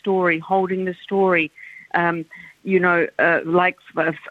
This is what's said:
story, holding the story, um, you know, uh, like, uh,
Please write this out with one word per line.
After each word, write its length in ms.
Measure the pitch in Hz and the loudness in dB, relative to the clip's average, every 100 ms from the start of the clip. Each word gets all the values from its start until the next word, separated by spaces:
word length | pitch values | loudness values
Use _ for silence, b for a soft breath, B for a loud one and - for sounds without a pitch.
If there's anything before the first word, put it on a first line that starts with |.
story, 360 | 202 190 180 160 | -2 0 0 0
holding 460 | 160 190 185 185 | -2 -2 0 -2
the 120 | 185 180 - | -4 -8 -4
story, 400 | 196 190 175 156 B B B B | 0 2 2 -2 B B B B
um, 300 | 175 175 170 160 B B - | -2 -2 -2 -8 B B -12
you 160 | 190 185 180 | 0 2 4
know, 200 | 175 156 - | 2 0 0
uh, 220 | 165 165 165 175 | 0 0 0 0
like, 160 | 180 180 - - | 0 -2 -8 -4
uh, 160 | 160 151 - | -4 -4 -4